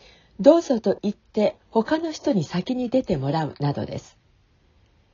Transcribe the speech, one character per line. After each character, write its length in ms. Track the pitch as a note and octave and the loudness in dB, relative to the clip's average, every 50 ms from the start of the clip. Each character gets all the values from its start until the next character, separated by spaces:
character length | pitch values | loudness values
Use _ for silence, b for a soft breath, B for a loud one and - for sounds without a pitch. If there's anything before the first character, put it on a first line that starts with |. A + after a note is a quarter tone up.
| b b b b b b b - | b b b b b b b 4
「ど 180 | G3 C#4 E4 | 6 6 6
う 40 | E4+ | 6
ぞ」 160 | E4+ - C4 A3 | 4 0 -2 0
と 180 | - G3+ - - | 0 -2 -2 0
言 120 | - G#3 - | -2 -4 -4
っ 20 | |
て 400 | - _ _ - G#3+ G#3 - - - _ _ | -6 _ _ -2 0 0 0 -2 -6 _ _
他 260 | - A3+ A3 - D#4 | -2 -2 0 0 -2
の 140 | D#4+ E4+ D#4+ | -2 -2 -4
人 220 | D4+ - - D4+ B3+ | -8 -4 -2 0 0
に 100 | F#3+ C#3+ | 0 -2
先 320 | - - F3+ - - B3+ | -2 -4 -4 -4 -4 -4
に 140 | B3+ B3+ A3+ | -4 -2 -2
出 120 | - C4 | -2 -2
て 160 | - - E3 | 0 0 -2
も 140 | C#3 C3+ C#3 | -2 -2 -2
ら 140 | D3+ D#3+ D#3 | 0 -2 -2
う 100 | - - - | -4 -4 -4
な 140 | D3 D3 - | -2 -2 -2
ど 140 | A2 G#2 | -4 -6
で 100 | - - | -8 -10
す。 180 | - - - - _ _ _ _ _ _ _ _ _ _ _ _ _ _ _ _ _ _ _ | -12 -14 -16 -20 _ _ _ _ _ _ _ _ _ _ _ _ _ _ _ _ _ _ _